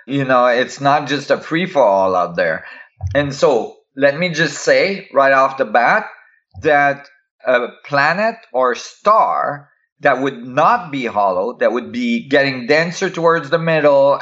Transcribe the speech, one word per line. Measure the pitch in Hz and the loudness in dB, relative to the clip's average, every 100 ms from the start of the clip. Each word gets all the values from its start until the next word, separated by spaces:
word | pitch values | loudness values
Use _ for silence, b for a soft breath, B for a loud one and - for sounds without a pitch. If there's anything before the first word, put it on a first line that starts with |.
| - | -6
you | 139 131 | -4 0
know, | 127 123 | 2 2
it's | 120 123 - | 2 -2 -2
not | 139 147 139 | 0 0 0
just | 143 - | -4 -2
a | 123 | -4
free-for-all | - 165 185 143 113 98 95 90 | -2 -4 -2 2 2 4 2 0
out | 87 85 | -2 -2
there. | 85 80 B B B - - | -2 -4 B B B -12 -4
And | 139 143 | -2 -4
so | 139 165 120 104 - _ 135 | 0 2 2 -2 -12 _ -2
let | 139 143 | 0 0
me | 180 | -4
just | 151 160 147 | -2 -4 -2
say | - 135 175 196 - | 0 2 0 -4 -4
right | 135 135 | 0 2
off | 135 135 135 | 4 2 0
the | 120 | 0
bat | 117 127 208 220 - b b _ - | 2 2 0 -2 -14 b b _ -6
that | 156 143 143 139 - _ _ _ 123 | 0 2 2 -2 -10 _ _ _ 0
a | 123 113 - - | 0 -2 -10 -4
planet | 143 147 175 220 226 _ | 0 0 0 -4 -6 _
or | 123 127 117 | -2 0 -2
star | - - 202 214 117 76 127 143 143 _ _ _ | -10 -4 0 2 2 0 -4 -6 -12 _ _ _
that | 143 127 | 0 0
would | 135 - 127 | -2 -6 -6
not | 131 170 240 170 | 0 2 2 -2
be | 139 117 | -6 -4
hollow, | 101 101 90 107 123 | 0 0 0 -2 0
that | 117 | 0
would | 120 107 | 0 -4
be | 117 120 117 135 | -4 -2 -2 0
getting | 139 139 131 120 | 0 0 -2 0
denser | 151 170 165 190 | 2 0 -4 -6
towards | 170 165 165 143 | 0 0 0 0
the | 165 | -2
middle | 165 160 147 139 139 135 | 0 2 4 4 4 2